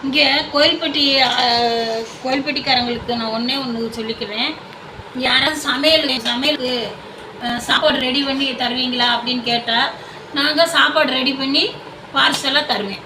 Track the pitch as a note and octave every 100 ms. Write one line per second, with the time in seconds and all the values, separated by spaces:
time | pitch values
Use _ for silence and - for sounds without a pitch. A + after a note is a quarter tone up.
0 | C4+ C#4+ C#4 C#4+ D4+ D4 D#4 D#4+ D#4+ D4
1 | C#4 C4+ B3 B3 B3 A#3 A#3+ A#3 A3+ A3+
2 | A3+ - C4 C4+ C#4+ C#4+ C4+ B3+ A#3+ A#3
3 | - A#3+ A3+ A3 A#3+ C#4 C4 A3+ A3+ A3+
4 | A3 A3+ G#3 G#3+ C#4 D#4 - - - -
5 | - B3+ B3+ B3+ C4+ D4+ C#4+ B3+ D4+ D#4
6 | C#4+ B3+ A3+ A#3+ D4 D4 B3+ B3 G#3 -
7 | - - - - A#3+ A#3+ - C4+ D4+ C#4
8 | B3+ C4 C#4 C4+ C#4 A#3+ B3 B3+ B3+ B3
9 | A#3+ A#3+ A#3+ B3 A#3 A#3 A#3 A3+ C4+ -
10 | - - - C#4+ D4 D4+ E4 D#4+ C#4+ D#4
11 | C#4 C4 C4 C4+ C4+ D4 G4 - - -
12 | - C4+ C#4 C#4+ C#4 C#4 D4 G#3+ G3+ G3